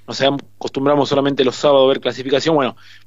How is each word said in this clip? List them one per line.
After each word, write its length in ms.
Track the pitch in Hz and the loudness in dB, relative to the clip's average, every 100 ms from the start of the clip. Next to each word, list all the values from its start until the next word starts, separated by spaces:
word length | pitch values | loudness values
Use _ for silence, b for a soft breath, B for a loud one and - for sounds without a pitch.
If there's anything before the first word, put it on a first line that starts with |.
| - | -14
nos 140 | 113 | -2
acostumbramos 880 | 135 139 - - - 143 135 147 127 | -2 -2 -6 -12 -8 -2 0 2 2
solamente 360 | 139 139 139 | 0 0 0
los 120 | 127 - | -2 0
sábados 300 | 151 139 131 | 2 4 4
a 20 | |
ver 120 | 135 | 2
clasificación, 560 | 127 123 131 135 147 156 | -4 -8 -2 -2 0 0
bueno, 200 | 127 B B B | 0 B B B